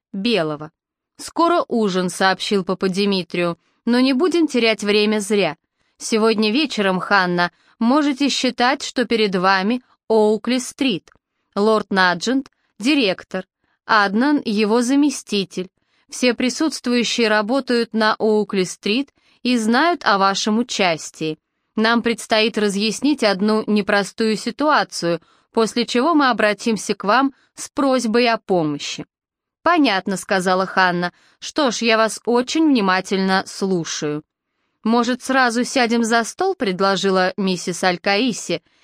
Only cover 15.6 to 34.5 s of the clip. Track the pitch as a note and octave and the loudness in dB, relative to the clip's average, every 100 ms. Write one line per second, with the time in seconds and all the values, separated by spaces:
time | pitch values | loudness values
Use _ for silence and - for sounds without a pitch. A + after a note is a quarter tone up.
15.6 | F#3 _ _ _ _ - B3 B3 B3 B3 | -10 _ _ _ _ -2 -2 0 -2 -2
16.6 | D#4+ - B3 A#3+ A3 - A3 G#3+ G#3 C4+ | -4 -4 -2 0 0 0 0 0 0 -2
17.6 | C4 A#3+ A#3 A3 G#3+ - G#3+ G#3+ G3+ G3 | 0 -2 0 0 0 0 0 2 0 -2
18.6 | F3+ - G3+ A3+ C#4 _ _ _ B3 B3 | -2 -4 -4 -2 -4 _ _ _ -2 0
19.6 | A3 A#3+ E4 F4 - G3+ G3 G3 A3+ G#3+ | 2 2 2 0 0 2 2 0 0 -2
20.6 | A#3+ - F#3 D#3 - - D#3 D#3 _ _ | -2 0 0 0 -8 -8 -8 -8 _ _
21.6 | _ - A3 A#3 A#3 A#3 - A3 A3 A3 | _ -2 0 2 0 -4 0 0 2 0
22.6 | G#3 G3 A3 G3 C4+ C#4+ G#3+ F#3+ G#3 G#3+ | -2 0 -2 0 -2 2 0 0 0 0
23.6 | - G#3 G3 G3+ F#3+ - A3 G#3 B3 - | 0 -2 0 -2 -2 -4 -2 -2 -6 -2
24.6 | D4+ C4 F#3 - E3+ E3+ - _ _ - | 0 0 -2 -4 -4 -4 -8 _ _ -2
25.6 | A3 A#3+ A#3 A#3+ C#4+ D#4+ C4 A#3+ G#3+ G3+ | 0 -2 -2 0 2 2 2 2 0 0
26.6 | A#3+ G#3+ - G3+ F#3+ A#3 C#4 - _ - | -2 -2 -4 -4 0 2 2 -4 _ -16
27.6 | - - C#4 C4 A#3+ A#3 B3 A3+ - F#3 | -10 -2 0 0 2 2 2 0 0 0
28.6 | D3+ C#3+ - - - _ _ _ _ _ | 0 -4 -8 -12 -16 _ _ _ _ _
29.6 | D#4+ F4 C4+ F#3+ G3+ F#3 - G3 F#3 F#3 | 0 4 4 2 -2 -8 -2 -2 2 0
30.6 | F#3 - F3+ F3 F3 - _ _ - - | 0 0 0 0 -4 -8 _ _ -8 -2
31.6 | C#4 F#3+ A3+ A3 A3 - - A#3+ B3+ D#4+ | 0 0 0 2 0 -2 -2 0 0 0
32.6 | D#4+ B3+ F#3+ F#3 - F#3+ F#3+ F#3+ F#3+ - | 2 4 2 0 -2 -2 0 0 -2 -6
33.6 | G3 F3+ D#3 - D3+ D3+ - _ _ | -2 -2 -2 -6 -6 -6 -10 _ _